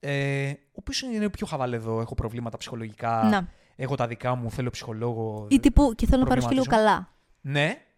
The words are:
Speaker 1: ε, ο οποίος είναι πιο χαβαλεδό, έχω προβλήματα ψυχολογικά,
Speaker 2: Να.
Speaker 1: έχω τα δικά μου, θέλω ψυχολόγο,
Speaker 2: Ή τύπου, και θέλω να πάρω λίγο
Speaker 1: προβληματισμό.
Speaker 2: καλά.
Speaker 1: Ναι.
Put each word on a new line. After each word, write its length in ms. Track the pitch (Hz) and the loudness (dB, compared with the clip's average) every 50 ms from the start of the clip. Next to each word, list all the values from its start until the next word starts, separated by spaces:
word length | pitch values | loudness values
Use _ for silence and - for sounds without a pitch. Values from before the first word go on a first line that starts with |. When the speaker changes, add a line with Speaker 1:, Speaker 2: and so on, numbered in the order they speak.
Speaker 1:
ε, 500 | - 143 143 139 139 139 139 139 139 139 | -6 -4 -2 -2 -2 -2 -2 -2 -2 -4
ο 260 | 143 - _ _ _ - | -6 -8 _ _ _ -16
οποίος 200 | - - 277 - - | -10 -8 -6 -6 -6
είναι 260 | 262 233 214 208 208 | -4 -4 -2 -2 -2
πιο 160 | 190 - - | -4 -6 -10
χαβαλεδό, 540 | - - 143 131 123 120 117 110 113 113 113 | -8 -4 -4 -4 -2 -2 -4 -4 -4 -4 -4
έχω 140 | 113 113 - | -4 -4 -4
προβλήματα 420 | - - 113 110 120 120 117 110 | -6 -6 -6 -6 -6 -8 -8 -10
ψυχολογικά, 680 | - - - - 120 113 113 107 _ - 113 113 113 113 220 | -10 -12 -10 -10 -10 -10 -12 -12 _ -4 -2 0 2 4 4
Speaker 2:
Να. 180 | 214 202 175 - - _ _ _ _ | 2 2 0 -4 -10 _ _ _ _
Speaker 1:
έχω 180 | _ 135 127 143 | _ -6 -6 -2
τα 120 | 131 123 | -2 -2
δικά 280 | 117 120 - - 127 127 | -4 -4 -6 -4 -4 -4
μου, 160 | 127 120 113 | -2 -4 -6
θέλω 200 | - - 131 123 | -6 -4 -6 -6
ψυχολόγο, 760 | 120 - - - 113 107 113 120 120 113 113 110 107 107 107 104 | -6 -8 -10 -10 -8 -6 -4 -4 -4 -4 -6 -6 -6 -8 -4 2
Speaker 2:
Ή 100 | 277 277 | 2 4
τύπου, 320 | - 285 233 - 285 269 226 | 4 6 6 8 6 6 4
και 100 | - - | 0 4
θέλω 160 | 220 - 254 262 | 4 6 6 6
να 60 | 240 | 4
πάρω 120 | 247 247 | 4 2
λίγο 120 | 247 233 269 | 2 2 2
Speaker 1:
προβληματισμό. 300 | 262 262 - - 220 220 | 2 2 4 4 4 6
Speaker 2:
καλά. 280 | 214 196 160 185 - _ _ _ _ _ _ | 4 4 2 0 -8 _ _ _ _ _ _
Speaker 1:
Ναι. 360 | _ 139 139 147 147 156 220 302 _ _ _ | _ -4 0 0 0 0 0 -4 _ _ _